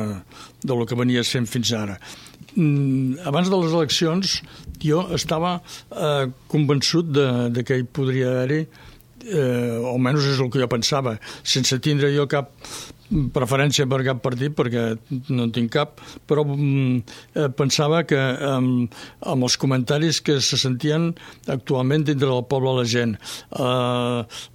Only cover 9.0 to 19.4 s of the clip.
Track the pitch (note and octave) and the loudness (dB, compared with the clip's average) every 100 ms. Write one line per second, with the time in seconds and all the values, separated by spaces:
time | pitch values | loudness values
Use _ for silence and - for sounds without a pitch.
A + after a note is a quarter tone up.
9 | - - B3 E3+ B2+ A#2+ A#2+ A#2 B2 B2 | -20 -20 -4 0 2 0 0 -2 -2 0
10 | B2+ D3 C#3 C3+ B2+ C3+ B2 A#2+ - C#3 | 2 2 2 2 0 0 0 0 0 0
11 | B2+ G#2+ - - - C3+ B2+ C3 D3+ D3 | -2 -4 -10 -12 -2 0 2 0 2 2
12 | C#3+ C#3+ C#3 D3 C3 - - - - - | 2 2 2 0 -2 -10 -16 -16 -16 -20
13 | - D#3 B2 C#3+ A#2+ C3+ C#3+ C3 C3 C3+ | -4 0 0 0 2 2 4 2 2 2
14 | C3 B2+ C3 B2 C#3+ D3+ B2 A#2+ A2+ A2+ | 0 0 -2 -2 -2 0 0 0 0 -2
15 | - C3 C3 B2+ A#2 B2 A#2 D3 D3+ - | -6 -8 -2 0 0 0 0 0 -2 -4
16 | - - - D3+ D3 C#3+ D3 C#3 C3 B2 | -20 -20 -2 0 0 0 0 2 2 0
17 | - - - - C#3+ B2+ C#3 - D3 E3 | -4 -14 -8 -2 -2 0 0 2 2 2
18 | D3+ C#3 C3+ B2+ C#3 C3+ B2+ B2 A#2+ - | 2 2 2 0 0 0 2 2 0 -6
19 | - - - C#3 | -18 -12 -4 0